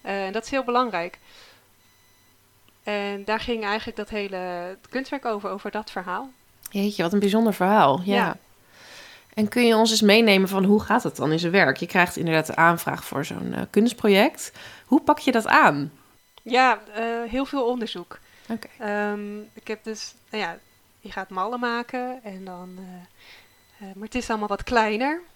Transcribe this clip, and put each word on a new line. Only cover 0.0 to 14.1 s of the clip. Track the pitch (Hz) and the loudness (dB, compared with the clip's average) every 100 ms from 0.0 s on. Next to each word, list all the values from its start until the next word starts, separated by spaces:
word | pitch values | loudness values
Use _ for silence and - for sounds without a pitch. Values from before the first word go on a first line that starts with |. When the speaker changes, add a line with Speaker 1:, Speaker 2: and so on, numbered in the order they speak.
Speaker 1:
Eh, | - 196 190 | -6 -6 -4
en | |
dat | 214 - | -6 -4
is | |
heel | 269 | -4
belangrijk. | 247 240 247 185 175 - _ - - _ _ _ _ _ _ _ _ _ _ _ _ _ | 0 0 0 -4 -6 -12 _ -20 -20 _ _ _ _ _ _ _ _ _ _ _ _ _
En | - 208 202 202 202 | -8 -6 -6 -8 -4
daar | 220 | -4
ging | - 233 | -4 -4
eigenlijk | 208 214 233 220 | -4 -4 -6 -10
dat | 208 | -8
hele | 214 202 190 180 175 175 190 _ | -8 -6 -8 -8 -8 -10 -14 _
kunstwerk | 247 - 277 247 | -8 -6 -8 -6
over, | 208 202 | -6 -6
over | 190 208 | -8 -8
dat | - 214 | -8 -8
verhaal. | 202 180 185 269 _ _ _ - | -10 -8 -8 -10 _ _ _ -8
Speaker 2:
Jeetje, | 196 202 202 | -2 -2 0
wat | 170 | 0
een | 202 | 2
bijzonder | 202 214 226 | 4 4 2
verhaal. | - 185 208 143 139 | 2 4 6 6 4
Ja. | 180 202 | 2 0
Speaker 1:
Ja. | 196 - _ _ _ - - - - - _ | 0 -4 _ _ _ -20 -20 -20 -20 -20 _
Speaker 2:
En | - 214 | -4 -2
kun | 247 233 | 2 4
je | 220 | 6
ons | 226 | 4
eens | 220 | 6
meenemen | 208 220 226 190 190 | 6 8 8 6 4
van | 196 | 2
hoe | 190 208 | 4 4
gaat | - 233 | 4 0
het | 165 - | 0 -2
dan | 135 | -2
in | 160 | 0
zijn | 170 | 2
werk? | 190 147 135 | 4 4 2
Je | 175 | 0
krijgt | 185 175 160 | 2 2 0
inderdaad | 165 160 156 | 0 0 0
de | - | 4
aanvraag | 165 170 - - - | 4 4 -2 -6 -6
voor | - 151 | -6 -6
zo'n, | - - | -6 -6
eh, | - - | -6 0
kunstproject. | - 233 - 214 | 2 2 2 4